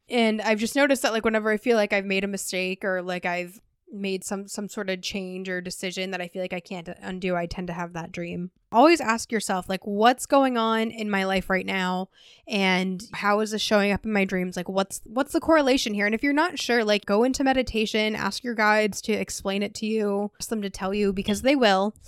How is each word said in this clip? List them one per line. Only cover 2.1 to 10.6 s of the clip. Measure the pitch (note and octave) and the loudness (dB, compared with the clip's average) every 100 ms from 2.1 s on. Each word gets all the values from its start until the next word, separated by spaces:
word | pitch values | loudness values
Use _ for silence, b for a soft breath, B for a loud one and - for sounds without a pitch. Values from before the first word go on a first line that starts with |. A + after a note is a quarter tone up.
| G3 | 0
a | G3 | -2
mistake | G3 - F#3 F#3 F#3 | -4 -6 -4 -4 -4
or, | G3+ F#3 | -4 -2
like, | F3+ F3+ | -4 -4
I've | F3+ F3 F3 G#3 _ _ _ | -4 -4 -6 -12 _ _ _
made | A3 G3 F#3 | -8 -4 -4
some, | - G3 G3+ | -4 -8 -8
some | - G3 | -10 -8
sort | - F#3+ | -6 -6
of | F#3 | -6
change | - G3+ F#3 F#3 F#3+ | -6 -8 -8 -8 -6
or | F3+ | -6
decision | F3+ - F#3+ F3+ F#3+ | -6 -8 -8 -6 -6
that | F#3 | -6
I | F3 | -8
feel | F#3+ | -8
like | F#3 | -6
I | F3+ | -8
can't | - F#3 E3+ F3 | -10 -12 -12 -12
undo, | G3 F#3 F#3 | -10 -6 -2
I | F3 F3 | -2 -2
tend | - F3+ | -6 -8
to | |
have | E3+ F3 | -8 -8
that | F3 E3+ | -10 -10
dream. | F3+ E3+ F3 F3+ _ _ | -10 -8 -8 -8 _ _
Always | A3+ D4+ E4+ | 8 8 8
ask | A3 A3+ - | 2 -2 -2
yourself, | A3 - F#3 F3 | -4 -2 -4 -2
like, | F#3+ - | -6 -4
"What's | G3+ A3 C4 - | 2 4 4 2
going | C#4 C4+ | 2 4
on | A#3+ | 2